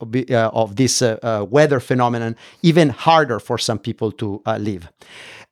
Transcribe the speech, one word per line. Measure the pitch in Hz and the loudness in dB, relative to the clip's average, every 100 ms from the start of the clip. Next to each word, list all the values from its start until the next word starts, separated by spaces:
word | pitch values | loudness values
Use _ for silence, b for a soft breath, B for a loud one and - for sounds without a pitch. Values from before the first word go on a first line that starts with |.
| 113 | -6
be-, | 123 127 | -6 -2
uh, | 120 113 | 0 0
of | 113 110 101 | 0 -2 0
this, | 123 - | 0 2
uh, | 120 110 | 0 -2
uh, | 120 110 98 | -4 -4 0
weather | 135 151 135 | 4 4 2
phenomenon, | - 127 120 120 113 113 b b | 0 0 0 0 -4 -8 b b
even | 170 160 151 | 2 4 2
harder | 120 160 165 143 104 | 2 2 4 4 -2
for | - 117 | -4 -4
some | - 110 | -2 -4
people | 113 113 110 | -6 -4 -6
to, | - 107 101 - | -4 -8 -6 -6
uh, | 110 | -4
live. | 104 92 85 _ B B B B B | -4 -8 -10 _ B B B B B